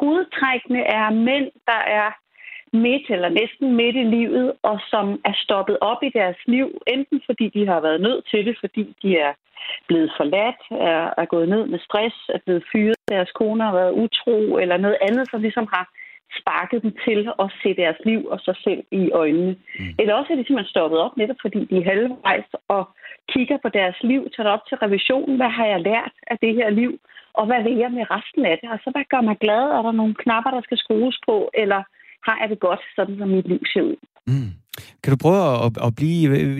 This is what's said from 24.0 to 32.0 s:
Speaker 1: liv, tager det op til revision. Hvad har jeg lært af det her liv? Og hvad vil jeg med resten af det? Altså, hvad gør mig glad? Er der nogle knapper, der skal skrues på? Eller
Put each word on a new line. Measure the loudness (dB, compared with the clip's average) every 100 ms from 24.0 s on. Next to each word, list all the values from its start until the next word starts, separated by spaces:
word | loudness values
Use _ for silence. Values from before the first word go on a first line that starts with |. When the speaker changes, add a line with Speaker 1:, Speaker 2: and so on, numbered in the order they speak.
Speaker 1:
liv, | 0 0 -2
tager | -4 0
det | 0
op | -2
til | -4
revision. | 0 0 0 -2 -2 0
Hvad | 0
har | 0 0
jeg | 0
lært | 0 -2 -4 _ -8
af | -2
det | 0 0
her | 2
liv? | 2 0 -4 _ -20 -8
Og | -2 0
hvad | 2
vil | 2 0
jeg | 0
med | -2 -4 -4
resten | -4 -2 0
af | 0
det? | -4
Altså, | -8 -6
hvad | -6 -2
gør | 0
mig | 0 0
glad? | 0 2 2 0
Er |
der | 0
nogle | 0 0 0
knapper, | 0 0 0
der | -4
skal | -4 -4
skrues | 0 2 0 -2 0
på? | 0 0
Eller | 0 0 0 -2 _